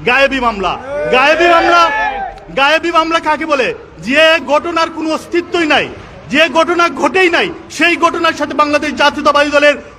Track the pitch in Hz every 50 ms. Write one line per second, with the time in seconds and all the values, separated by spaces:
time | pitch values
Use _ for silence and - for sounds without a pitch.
0 | - 202 240 262 277 277 269 269 247 233 220 196 185 175 147 117 240 262 285 294
1 | 294 302 302 247 269 285 320 311 349 349 349 330 - 359 339 339 339 330 427 427
2 | 440 427 403 392 392 370 - - - - 170 214 269 285 311 320 311 339 339 330
3 | 320 320 330 330 330 311 302 277 320 311 294 277 233 185 147 - - - - -
4 | 160 202 262 294 320 320 320 330 247 226 277 302 - 339 339 320 330 330 330 311
5 | 311 320 311 285 - - - 349 339 - - 349 330 302 294 240 175 123 - -
6 | - - - - - 143 190 294 320 339 254 330 320 - 349 339 339 339 - -
7 | 277 302 349 370 370 339 339 311 226 175 - - - - - - 320 339 339 -
8 | 330 330 339 349 339 330 320 - 294 294 311 269 302 294 294 294 294 302 254 247
9 | 294 294 285 294 285 302 285 285 285 294 285 285 285 294 285 233 - - -